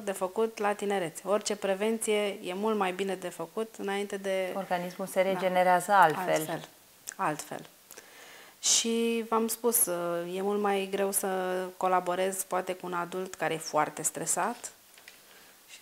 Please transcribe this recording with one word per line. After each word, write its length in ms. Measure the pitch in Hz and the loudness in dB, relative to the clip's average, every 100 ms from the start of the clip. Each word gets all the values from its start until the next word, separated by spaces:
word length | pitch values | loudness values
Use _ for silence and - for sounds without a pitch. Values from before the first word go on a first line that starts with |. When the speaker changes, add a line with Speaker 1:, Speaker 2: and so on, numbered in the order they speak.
Speaker 1:
de 80 | 208 | -4
făcut 460 | 196 185 185 226 226 | -4 -2 0 -2 0
la 160 | 208 | -2
tinerețe. 480 | 208 202 202 170 - 185 | 0 0 0 -2 -6 0
Orice 300 | 208 214 202 | 0 0 -4
prevenție 720 | 196 190 214 226 220 208 208 202 | -2 0 0 0 0 0 0 -4
e 100 | 180 | -6
mult 240 | 185 214 214 | -2 0 2
mai 140 | 190 | 0
bine 240 | 180 196 185 | 0 -2 -4
de 140 | 180 | -6
făcut 460 | - 165 - 220 - | -8 -8 -6 -6 -6
înainte 400 | 196 196 202 202 | -4 -4 -4 -4
de 360 | 196 190 185 190 | -2 -2 -2 -4
Speaker 2:
Organismul 520 | 185 180 180 180 190 | -2 -2 -2 -6 -4
se 160 | - | 2
Speaker 1:
Da. 60 | 185 | 2
Speaker 2:
regenerează 600 | 185 185 180 180 180 175 | 4 2 4 6 6 6
altfel. 420 | 202 170 151 180 | 8 8 6 2
Speaker 1:
Altfel. 340 | 156 156 160 - - - - - - | 0 0 -6 -8 -18 -20 -20 -14 -4
Altfel. 500 | 185 151 - 143 - - - - - - - - - - | -2 -2 -6 -12 -14 -20 -20 -20 -20 -20 -20 -20 -20 -6
Și 640 | - - 233 226 233 233 220 | 0 2 2 2 2 0 0
v-am 180 | 226 226 | 2 2
spus, 400 | - 240 226 - 175 170 170 175 185 | 0 2 2 2 0 -2 -2 -2 -2
e 60 | |
mult 200 | 196 208 | 0 2
mai 260 | 208 196 190 | 2 0 0
greu 200 | 196 196 | 0 0
să 160 | 196 202 190 185 185 185 180 | 0 0 -2 0 -2 -4 -2
colaborez, 680 | 185 185 180 180 185 190 | 4 4 2 0 0 -2
poate, 300 | - 185 185 | -2 -2 -2
cu 120 | 185 180 | -6 -4
un 80 | |
adult 420 | 175 170 185 185 - | -4 -4 -4 -6 -4
care 180 | 160 | -2
e 40 | 160 | -2
foarte 440 | - 151 147 151 | -2 0 0 0
stresat 720 | 156 - 165 - 185 240 - - - - - - - - - - - | -4 -4 -2 0 0 -2 -10 -16 -20 -20 -20 -20 -20 -20 -20 -20 -20
și 100 | - | -18